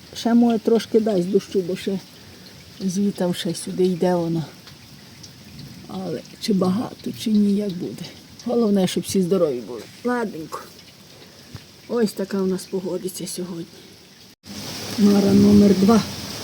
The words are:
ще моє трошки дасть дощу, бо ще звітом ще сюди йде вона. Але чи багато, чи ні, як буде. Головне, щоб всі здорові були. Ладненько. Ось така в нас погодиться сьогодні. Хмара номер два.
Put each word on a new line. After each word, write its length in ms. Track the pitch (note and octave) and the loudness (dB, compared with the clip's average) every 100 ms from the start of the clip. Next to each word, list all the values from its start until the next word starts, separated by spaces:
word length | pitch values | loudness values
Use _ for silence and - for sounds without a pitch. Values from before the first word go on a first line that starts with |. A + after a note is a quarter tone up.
| - | -18
ще 200 | - A#3 | -6 2
моє 240 | A#3 A#3+ A3+ | 4 4 2
трошки 420 | - A#3 - A3+ | 2 0 2 0
дасть 300 | A3 G3 F3 | 2 0 0
дощу, 300 | G3 - G3+ | 0 0 -2
бо 160 | E3+ F#3+ | -2 -4
ще 220 | - F#3+ - - - - - - - - | -4 -6 -6 -20 -20 -20 -20 -20 -20 -8
звітом 540 | F#3+ F3+ G3+ - F3+ | -4 0 -2 0 -2
ще 200 | F3 F3 | -2 -4
сюди 300 | E3 - F3 | -6 -6 0
йде 300 | F#3 E3+ F3+ | 0 2 0
вона. 300 | F3+ E3 E3 C#3+ - - - - - - - - - - - - - - | 0 0 -2 -4 -12 -20 -20 -20 -20 -20 -20 -20 -20 -20 -18 -18 -18 -16
Але 320 | F#3+ F#3 D3+ - - | -12 -10 -10 -12 -8
чи 120 | - | -2
багато, 600 | F#3+ F#3 F#3+ - - B3 - | 0 2 0 -4 -8 -10 -6
чи 100 | A3+ | 0
ні, 260 | G#3 G3+ G3+ | 2 4 2
як 160 | G#3 | -2
буде. 320 | F3 D#3 A#3+ E3+ - - - | -6 -8 -10 -14 -16 -20 -12
Головне, 420 | A#3+ A#3+ A3+ G3+ F3+ | -4 0 2 2 2
щоб 180 | - | -2
всі 180 | - G3 | -2 0
здорові 380 | F3 F#3+ D#3+ B2 | 2 2 2 0
були. 220 | A2 A#2 - - | -8 -14 -16 -8
Ладненько. 560 | A#3+ B3 A3 D#3 D#3 - - - - - - - - - - - - - - | -4 -4 -4 -8 -12 -14 -16 -20 -20 -20 -20 -20 -20 -20 -20 -20 -20 -20 -6
Ось 240 | A#3+ G#3+ | 0 0
така 300 | - G3 G3 | -2 -4 -2
в 40 | F#3+ | 0
нас 180 | F#3 | -2
погодиться 640 | - F#3+ F#3 F#3 F#3 - F3 | -4 -6 -4 -6 -6 -8 -10
сьогодні. 380 | - F3+ E3+ E3+ - - - - - - _ - - - - - - | -10 -10 -10 -12 -18 -20 -20 -20 -20 -20 _ -18 -14 -12 -12 -8 2
Хмара 340 | G3+ G3+ G3 | 4 6 6
номер 420 | G3 G3+ G3+ G3+ | 6 8 8 8
два. 280 | F#3 G3 A3+ - - - - | 6 4 4 2 -8 -12 -12